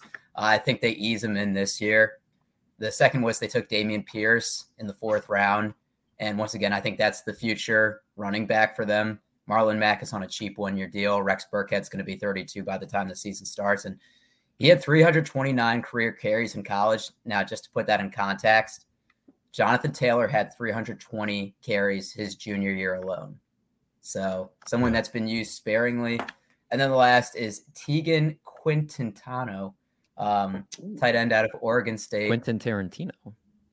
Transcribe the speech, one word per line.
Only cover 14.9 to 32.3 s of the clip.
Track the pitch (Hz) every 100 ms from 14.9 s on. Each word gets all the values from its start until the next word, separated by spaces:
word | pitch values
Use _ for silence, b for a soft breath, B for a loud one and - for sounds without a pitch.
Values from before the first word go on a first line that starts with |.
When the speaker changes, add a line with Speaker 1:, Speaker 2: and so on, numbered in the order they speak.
| 156
Speaker 1:
hundred | 165 156
twenty-nine | 156 135 135 127 117 117
career | 117 120 113
carries | 104 107 110 113
in | 107
college. | 101 101 107 110 - -
Now, | - 104
just | 98 107
to | -
put | - 107
that | 104
in | 98
context, | 101 98 98 113 110 110 - - _ _ _ _ _ _
Jonathan | - 107 120 -
Taylor | - 123 120 110
had | 110 101 -
three | 117
hundred | 107 113 101
twenty | - 110 104 101 98 -
carries | - 104 101 98 95
his | - 104 98
junior | - 101 98
year | 95 95
alone. | 92 92 92 - - _ _ _ _ _ _
So | - 101 95 92 92 _ -
someone | 120 120
Speaker 2:
Yeah. | 113
Speaker 1:
that's | 110
been | 120 110
used | 113 107
sparingly. | - - 107 120 120 117 117 - B B B _
And | 123
then | 139
the | 131
last | 123 123 120 -
is | 113 101 -
Tegan | - - 147 160 160 156 156 -
Quintentano, | - 160 151 151 - 117 104 - 127 120 98 98 - _ _ _ -
um, | 104 104 98 95 - -
Speaker 3:
Ooh. | 190 214
Speaker 1:
tight | 123 117
end | 117
out | 110
of | 110 -
Oregon | 117 120 117 107
State. | - 104
Speaker 3:
Quentin | 107